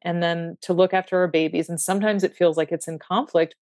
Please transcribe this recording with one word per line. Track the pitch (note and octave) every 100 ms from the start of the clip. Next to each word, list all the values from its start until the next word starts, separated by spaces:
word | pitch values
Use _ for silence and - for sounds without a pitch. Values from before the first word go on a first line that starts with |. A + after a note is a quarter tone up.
and | F3 E3+
then | E3+ E3+ E3+ F3
to | -
look | F3+ F#3
after | F#3+ F3+ F#3
our | F3+
babies. | D#3+ D#3+ E3 D#3+
And | E3+
sometimes | - G3 G#3+ G3+
it | F#3
feels | - F3 D#3+
like | D#3+
it's | E3+ -
in | D#3+
conflict, | - G3 D4+ E3+ D#3+ -